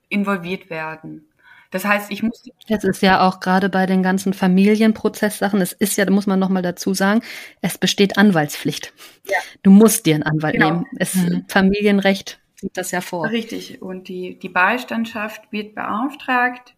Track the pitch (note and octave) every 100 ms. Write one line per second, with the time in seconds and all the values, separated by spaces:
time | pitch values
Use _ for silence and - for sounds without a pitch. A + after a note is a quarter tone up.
0 | _ G3+ G3 G3 E3+ F#3 - D#3+ D#3 D#3
1 | D#3+ D#3 - _ _ - _ F#3+ G3+ G3+
2 | G3+ G3+ A3 - - - - G#3+ F#3+ F#3
3 | G3 F#3+ F#3 - - F#3 G3 F#3+ F#3 F#3+
4 | F#3 F#3+ F#3+ F#3+ F#3+ F#3 G3+ G#3+ A3 G#3+
5 | G#3+ - G#3 G3+ G3 G3+ F3+ - G3 -
6 | F#3 G3 G3+ F#3+ F#3+ F#3 F3+ F3 - F#3+
7 | G3 A3 - - - - F3 - F3+ -
8 | G3 - G#3 E3+ D3 - - - - -
9 | - _ - - - - G3 G3 A3 -
10 | D#3+ D3+ D#3 D3+ D#3 D#3+ D#3+ E3+ - -
11 | F3 F#3+ F3 F3+ F3+ G3+ F#3+ G3+ G#3 G3+
12 | G3 G3 - - _ - G3 - F3+ F3+
13 | F3+ F3 D#3+ A3+ A3+ F#3 F#3 F#3+ F#3 F#3
14 | - F3+ F3+ - F#3 F3+ F#3 B3 B3 A3+
15 | A3+ A3 G#3+ - - G#3 G#3+ - - G#3
16 | C4+ D4 - B3+ B3 B3+ -